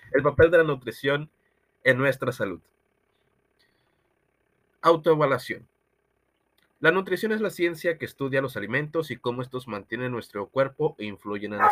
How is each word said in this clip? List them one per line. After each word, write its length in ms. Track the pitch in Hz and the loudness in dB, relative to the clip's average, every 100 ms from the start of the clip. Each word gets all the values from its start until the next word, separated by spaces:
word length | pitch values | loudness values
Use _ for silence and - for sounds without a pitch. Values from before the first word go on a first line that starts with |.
| - | -4
el 100 | 139 | 0
papel 260 | 143 127 165 | 2 6 6
de 100 | 170 | 6
la 40 | |
nutrición 680 | 156 135 120 - 139 143 151 _ _ _ _ _ | 4 0 -6 -4 -2 -2 -4 _ _ _ _ _
en 140 | - 123 | 2 4
nuestra 340 | 135 131 131 | 2 0 -4
salud. 300 | - 101 85 _ _ _ _ _ _ _ _ _ _ _ _ _ _ _ _ _ _ _ _ _ _ | -4 -6 -6 _ _ _ _ _ _ _ _ _ _ _ _ _ _ _ _ _ _ _ _ _ _
Autoevaluación. 840 | 160 165 165 156 147 127 - - - _ _ _ _ _ _ _ _ _ _ _ | 4 4 4 4 2 0 -4 -12 -14 _ _ _ _ _ _ _ _ _ _ _
La 100 | 156 | 2
nutrición 420 | 185 190 180 220 | 2 0 -2 -2
es 100 | 214 | -2
la 100 | 202 | -4
ciencia 480 | - 170 160 175 160 | -2 -2 0 -4 -4
que 60 | 117 | -8
estudia 360 | - 139 135 | -6 -2 -2
los 160 | 135 110 | -2 -6
alimentos 540 | 101 131 151 165 156 | -4 -4 -2 -4 -6
y 40 | 117 | -6
cómo 280 | 123 123 | -6 -6
estos 240 | 127 127 113 | -8 -10 -10
mantienen 440 | 104 95 117 127 | -10 -8 -6 -6
nuestro 360 | 117 - 101 98 | -6 -8 -10 -4
cuerpo 480 | 131 135 127 151 - | -2 -2 -2 -6 -4
e 80 | 104 | -10
influyen 480 | 98 104 104 104 | -10 -8 -8 -6
en 60 | 104 | 0
la 100 | 107 | 2